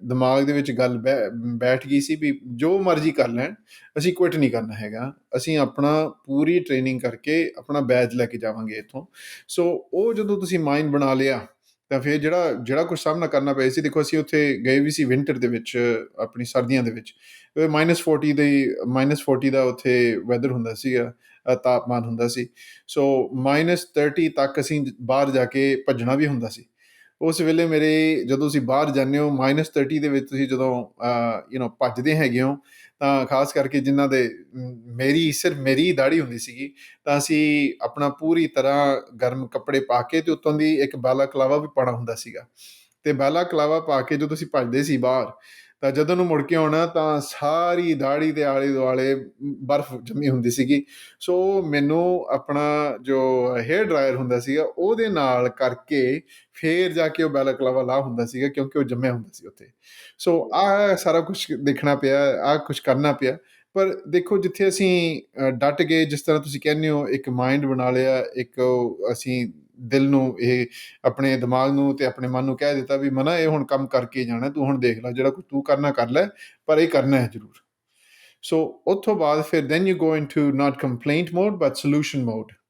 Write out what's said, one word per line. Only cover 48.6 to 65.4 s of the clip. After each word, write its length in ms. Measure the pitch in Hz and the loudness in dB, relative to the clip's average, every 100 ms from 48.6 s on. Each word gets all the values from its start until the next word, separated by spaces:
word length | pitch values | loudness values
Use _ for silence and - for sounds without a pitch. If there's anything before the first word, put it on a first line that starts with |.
| 139 | 0
ਦੁਆਲੇ 580 | 135 131 127 131 135 - _ | 0 2 2 2 0 -4 _
ਬਰਫ਼ 520 | 143 135 135 143 143 127 | -10 -8 -2 -2 -2 -12
ਜੰਮੀ 260 | 117 120 143 | -8 -2 0
ਹੁੰਦੀ 220 | 131 120 | 0 0
ਸੀਗੀ। 340 | 120 127 143 139 - - _ | 0 2 0 0 -18 -20 _
ਸੋ 420 | - 180 185 196 | -2 0 2 0
ਮੈਨੂੰ 640 | 170 143 143 160 180 180 - | 0 0 2 2 0 0 -2
ਆਪਣਾ 680 | 139 - 143 147 147 147 110 | -4 -2 -2 0 0 -2 -6
ਜੋ 460 | 127 135 131 127 123 123 | -2 0 2 2 0 -2
ਹੇਅਰ 260 | 117 175 | -2 0
ਡਰਾਇਰ 320 | 208 156 135 127 | 2 2 2 0
ਹੁੰਦਾ 240 | 127 123 | 0 -2
ਸੀਗਾ, 220 | 123 143 | 0 -2
ਉਹਦੇ 460 | 160 - 185 226 226 | -2 -2 -2 0 0
ਨਾਲ 400 | 175 135 123 123 | 0 2 2 0
ਕਰਕੇ 720 | - 127 123 - 147 127 147 _ - _ | 0 -2 -4 -4 0 0 -2 _ -20 _
ਫੇਰ 400 | - 160 170 185 | -6 -2 0 0
ਜਾ 160 | 160 160 | 0 -2
ਕੇ 140 | 156 | 0
ਉਹ 80 | 160 | 0
ਬਾਲਾ 220 | 139 135 | 0 0
ਕਲਾਵਾ 300 | 127 131 127 | 0 0 0
ਲਾਹ 200 | 127 135 | 0 0
ਹੁੰਦਾ 240 | 135 117 117 | -2 -4 -4
ਸੀਗਾ, 220 | 127 139 | -2 -4
ਕਿਉਂਕਿ 300 | 139 135 147 | -2 -4 -2
ਉਹ 60 | |
ਜੰਮਿਆ 280 | 135 120 131 | -2 0 -2
ਹੁੰਦਾ 160 | 120 107 | -2 -8
ਸੀ 140 | - 92 | -18 -20
ਉੱਥੇ। 200 | _ - _ _ - - _ | _ -20 _ _ -20 -20 _
ਸੋ 320 | 180 165 117 | 0 0 0
ਆਹ 420 | 131 196 196 202 185 | 0 2 4 2 2
ਸਾਰਾ 240 | 175 160 | 2 0
ਕੁਛ 320 | 165 196 - | 0 -8 -6
ਦੇਖਣਾ 420 | 135 143 135 147 | -2 0 0 0
ਪਿਆ, 480 | 139 135 139 139 - | 2 2 4 2 2
ਆਹ 160 | 135 151 | 2 0
ਕੁਛ 220 | 143 147 | 0 -4
ਕਰਨਾ 320 | - 131 147 | 0 2 2
ਪਿਆ। 260 | 139 127 143 _ _ _ | 2 -2 -2 _ _ _
ਪਰ 300 | 190 190 - - | 0 0 -2 -2
ਦੇਖੋ, 300 | 175 180 202 | -2 2 0
ਜਿੱਥੇ 300 | 180 - 196 | 0 0 0
ਅਸੀਂ, 540 | 190 190 180 170 156 | 2 2 4 2 -4
ਅਹ, 280 | - - | -10 -2